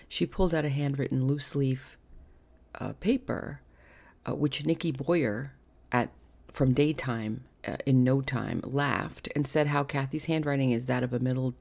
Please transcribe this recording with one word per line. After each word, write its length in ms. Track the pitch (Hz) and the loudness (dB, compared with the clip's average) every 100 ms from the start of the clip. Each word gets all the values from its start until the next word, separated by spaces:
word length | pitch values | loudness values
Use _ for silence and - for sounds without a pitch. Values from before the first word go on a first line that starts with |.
| - | -8
she 180 | - 175 | -4 -2
pulled 280 | - 185 | 2 2
out 100 | 160 | 2
a 40 | 147 | 0
handwritten 580 | 139 143 139 - 135 131 | 0 0 -2 0 0 2
loose 300 | 147 - 143 | 0 -2 0
leaf, 420 | 135 131 - - - - - - _ - _ - | 0 0 -6 -20 -20 -20 -20 -20 _ -20 _ -10
uh, 160 | 101 - | -10 -4
paper, 640 | 190 254 - - - 143 - - - - - - - | 0 0 -2 -6 -6 -12 -16 -20 -20 -20 -20 -14 -6
uh, 80 | - | -2
which 280 | 143 - | -2 0
Nikki 280 | 147 165 170 | -2 0 -2
Boyer 600 | 131 135 175 117 107 139 - _ _ - | -2 0 2 2 -2 -8 -14 _ _ -4
at, 220 | 123 - - - - - | -2 -2 -6 -20 -20 -10
from 200 | - 131 | 0 2
Daytime, 680 | 127 151 143 131 117 107 117 - _ - | 4 4 2 -4 -4 -4 -6 -10 _ -10
uh, 120 | - | -4
in 200 | 139 131 | 4 6
no 160 | 127 135 | 6 4
time, 400 | 135 123 104 - | 0 -4 -2 -4
laughed 640 | - 135 143 92 - - - | -2 0 0 0 -4 -8 -6
and 100 | 147 | -2
said 220 | 139 156 147 | 0 2 2
how 160 | 147 | 0
Kathy's 440 | 139 139 135 156 - | 0 -2 -2 -4 -2
handwriting 440 | 160 147 139 131 | 0 0 2 2
is 160 | 117 127 | 2 2
that 160 | 123 | 0
of 100 | 123 | 0
a 60 | 123 | 0
middle 380 | 127 127 131 120 | 0 0 -2 -4